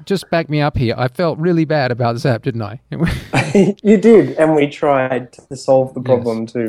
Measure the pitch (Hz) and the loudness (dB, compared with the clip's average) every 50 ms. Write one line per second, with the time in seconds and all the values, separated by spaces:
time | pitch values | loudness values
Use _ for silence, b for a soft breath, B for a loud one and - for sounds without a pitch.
0 | 156 - 196 170 - - - 170 165 - 156 151 147 147 - - 127 110 - - | -6 -4 -4 -4 -4 -2 -4 -4 -2 -2 -2 -2 -2 -2 -2 -2 -2 -2 -2 -2
1 | 123 127 - - 180 165 131 104 160 180 175 165 160 135 156 151 131 123 120 113 | -4 -4 -4 -2 -4 -2 -2 -2 -2 0 2 0 0 0 0 0 0 -2 -2 -2
2 | 123 120 120 117 - 143 117 113 - 135 113 117 110 101 107 - _ - 147 - | -2 -2 -2 -2 0 -2 -2 -2 -2 -4 -6 -6 -6 -8 -10 -14 _ -12 -6 -4
3 | 160 - - - - - - - - 151 - 202 185 180 202 _ - 202 220 196 | -2 -2 -2 -4 -8 -6 -4 -4 -2 2 4 4 4 2 0 _ 2 2 4 4
4 | 175 226 233 190 143 131 139 160 156 156 156 151 143 143 - - 160 147 139 135 | 6 6 6 6 6 2 0 0 0 2 2 2 0 -2 -2 -4 -2 0 0 0
5 | 131 131 131 123 127 - _ - - - 139 131 - - 135 131 131 127 - 135 | 0 -2 -4 -6 -8 -10 _ -20 -20 -16 -16 -8 -2 0 2 2 2 0 -6 -6
6 | 123 127 127 120 117 120 113 113 113 113 - 123 113 | -2 0 0 0 0 -2 -4 -4 -6 -8 -6 -6 -6